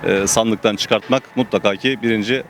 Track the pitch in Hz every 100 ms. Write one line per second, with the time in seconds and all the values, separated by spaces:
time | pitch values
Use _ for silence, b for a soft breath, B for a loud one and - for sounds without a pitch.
0 | 85 98 98 - 113 107 110 101 - 110
1 | - 131 - - 120 101 104 101 127 131
2 | 117 110 104 131